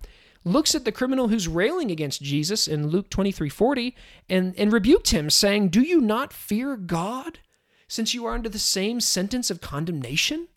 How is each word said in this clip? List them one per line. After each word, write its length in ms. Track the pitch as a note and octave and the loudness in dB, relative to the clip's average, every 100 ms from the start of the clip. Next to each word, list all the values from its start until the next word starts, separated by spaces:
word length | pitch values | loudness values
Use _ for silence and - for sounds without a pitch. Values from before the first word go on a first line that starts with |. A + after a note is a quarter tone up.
| - - _ _ | -16 -20 _ _
looks 300 | F3 A3 D#4 | 0 2 2
at 100 | D4+ | 0
the 80 | - | -2
criminal 360 | G#3 B3+ C4+ A#3+ | -2 0 2 2
who's 200 | A3 E3+ | 0 0
railing 420 | D#3+ G#3+ F#4 C4+ | 2 2 0 -2
against 320 | D#3+ D3 - | -2 -4 -6
Jesus 460 | C#3 C#3+ D3+ G#3+ - | -2 -2 0 -2 -2
in 200 | D3+ D3+ | -2 0
Luke 220 | F3 G3 | -2 -2
twenty-three 380 | - G3 - D3+ | -2 -2 -2 -4
forty 480 | - A3+ C#4 A#3+ - - - - | 0 2 2 -4 -8 -16 -18 -2
and, 260 | F#3 F#3 F#3 | 0 0 0
and 160 | G#3 | 2
rebuked 380 | A3+ G3 F#4+ - | 4 6 4 4
him, 180 | A3+ D3+ | 0 2
saying, 420 | - G3+ G#3 G3 | 2 4 4 4
"Do 100 | F3+ | 4
you 200 | D4 F4 | 4 4
not 320 | A3 G#3+ D4 | 4 0 -4
fear 440 | - - G#3 C4+ B3+ | -8 -4 -4 -2 -6
God, 640 | F3 E3+ F#3 B3+ D#4 - _ _ _ _ - | -4 -4 -4 -6 -8 -14 _ _ _ _ -12
since 260 | - A3 | -6 -4
you 120 | B3 A#3 | -4 -4
are 80 | |
under 160 | A#3 A3+ | -4 -6
the 80 | G#3 | -4
same 420 | - G3 G3 A#3+ | -2 0 -2 -2
sentence 500 | - - G3 B3 A#3+ | -2 -2 -2 -2 -4
of 100 | F3+ | -6
condemnation? 840 | - C#3+ E3 D#3+ A#2+ D3+ - D#4 E4+ | -8 -6 -4 -6 -4 -2 -2 -4 -10